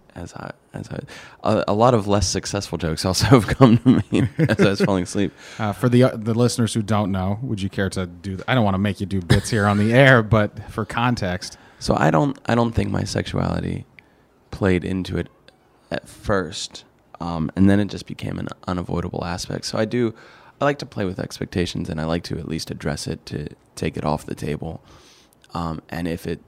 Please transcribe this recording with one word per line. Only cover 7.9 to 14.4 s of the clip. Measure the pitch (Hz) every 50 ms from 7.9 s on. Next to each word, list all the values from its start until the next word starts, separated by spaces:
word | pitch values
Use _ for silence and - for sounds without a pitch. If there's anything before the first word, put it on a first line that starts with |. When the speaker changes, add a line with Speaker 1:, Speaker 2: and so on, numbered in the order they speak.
| - 98 92
Speaker 2:
do | 87 87 87 85 98 95
th-, | 90 -
I | - 127
don't | 127 110
wanna | 101 95
make | 95 101 104 95 -
you | 101
do | 87 98 95 87
bits | 82 - 101 - -
here | 120 107 101
on | 104 101 104
the | 104 113 117
air, | 127 139 131 131 117 110
but | 101 110 107 104 104 - - - -
for | - - 107
context. | - - 120 117 127 123 - 104 92 90 90 - - - - - - - -
Speaker 1:
So | - - -
I | - - 160
don't, | 160 156 151 139 - - -
I | - 113
don't | 120 117 117 113
think | - 101 101
my | 98 95 98
sexuality | 101 - 104 95 - - - - - 50 50 50 50 50 - - - _ - - _ _ _ _ _ _ _